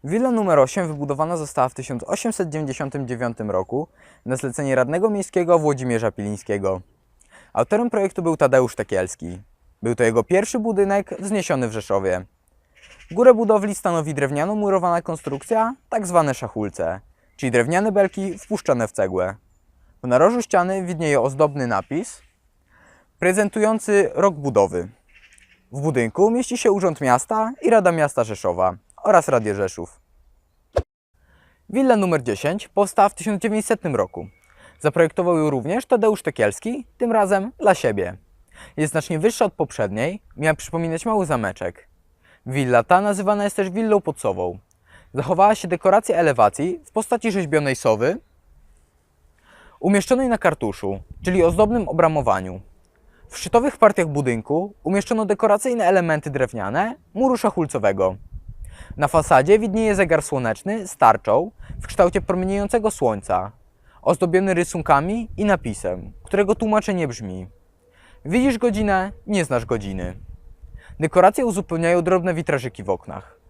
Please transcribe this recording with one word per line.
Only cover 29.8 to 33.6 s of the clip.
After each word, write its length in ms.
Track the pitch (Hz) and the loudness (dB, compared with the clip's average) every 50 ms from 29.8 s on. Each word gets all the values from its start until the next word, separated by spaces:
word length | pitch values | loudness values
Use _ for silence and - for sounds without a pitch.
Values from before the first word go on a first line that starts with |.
| 85 - - _ _ _ _ _ _ _ _ _ _ _ _ _ _ _ _ - - _ _ _ _ _ _ _ _ _ _ _ _ _ _ _ _ _ | -12 -12 -14 _ _ _ _ _ _ _ _ _ _ _ _ _ _ _ _ -6 -6 _ _ _ _ _ _ _ _ _ _ _ _ _ _ _ _ _
Willa 260 | - 240 269 262 240 | -2 0 4 4 4
numer 260 | 214 196 180 165 151 127 | 4 4 2 0 0 0
dziesięć 460 | 120 104 - - 147 175 208 - - | 0 -4 0 0 -2 -2 -2 -8 -4
powstała 400 | _ - 208 190 - - 196 202 | _ 0 0 2 4 4 4 4
w 60 | - | 2
tysiąc 280 | - - 220 208 185 - | -2 -4 -4 -4 -2 -2
dziewięćsetnym 540 | - 208 214 | -2 -2 -2